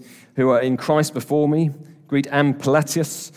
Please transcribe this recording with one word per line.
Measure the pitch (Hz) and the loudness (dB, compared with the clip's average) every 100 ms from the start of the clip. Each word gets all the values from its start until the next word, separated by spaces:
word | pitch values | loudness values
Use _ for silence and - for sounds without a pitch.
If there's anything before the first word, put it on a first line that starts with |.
| - - - - | -20 -20 -10 0
"who | 131 | 2
are | 120 | 4
in | 131 123 | 2 -2
Christ | - 151 151 | 0 0 0
before | - - 147 147 | -4 -2 0 2
me. | 151 160 139 - - - | 2 0 -4 -18 -20 -4
Greet | 143 139 | -2 0
Amplatius, | 143 143 139 139 147 147 165 151 - - | 0 0 0 2 2 2 -2 -4 -8 -16